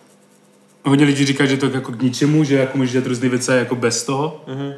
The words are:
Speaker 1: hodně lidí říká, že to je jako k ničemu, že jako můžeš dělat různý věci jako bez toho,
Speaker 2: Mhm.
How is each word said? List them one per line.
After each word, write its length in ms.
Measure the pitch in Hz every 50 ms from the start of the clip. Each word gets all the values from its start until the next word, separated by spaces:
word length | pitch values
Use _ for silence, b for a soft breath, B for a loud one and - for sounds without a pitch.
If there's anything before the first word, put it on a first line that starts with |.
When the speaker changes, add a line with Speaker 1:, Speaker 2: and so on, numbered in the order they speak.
| _ _ _ _ _ _ _ _ _ _ _ _ _ _ _ _ -
Speaker 1:
hodně 200 | 135 139 143 147
lidí 200 | 143 139 135 143
říká, 200 | 135 131 - 143
že 120 | 131 135
to 80 | 131 143
je 60 | 127 123
jako 180 | 135 117 -
k 100 | 120 113
ničemu, 420 | 131 123 120 - 147 143 151 156 156
že 120 | 131 139
jako 220 | 135 127 131 -
můžeš 140 | 139 127 123
dělat 160 | 123 131 -
různý 220 | 127 127 113 131 123
věci 220 | 127 123 - -
jako 240 | 131 127 117 - 127
bez 280 | 120 120 113 113 - -
toho, 400 | - 135 139 151 160 170 - -
Speaker 2:
Mhm. 240 | - 131 139 139 139 139